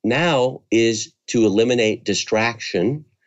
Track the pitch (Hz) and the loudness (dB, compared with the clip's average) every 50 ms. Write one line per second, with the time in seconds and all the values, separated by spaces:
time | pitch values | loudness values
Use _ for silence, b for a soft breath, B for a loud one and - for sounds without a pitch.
0 | - 110 123 147 175 175 151 131 123 131 131 - _ - 110 113 113 113 113 110 | -4 -2 -2 0 0 0 0 0 0 0 -2 -6 _ 0 2 2 2 2 0 -2
1 | - - _ _ _ - - 117 110 101 95 110 113 123 123 120 110 107 104 - | -6 -12 _ _ _ -2 0 2 2 4 4 2 2 2 2 2 0 0 -2 -4
2 | - 107 95 - - - 110 107 113 117 113 113 - - - 90 90 113 143 151 | -4 -4 -4 -4 -4 -2 -2 -2 -2 -2 -4 -8 -10 -6 -4 -2 -2 -2 -2 -4
3 | - _ _ _ _ | -10 _ _ _ _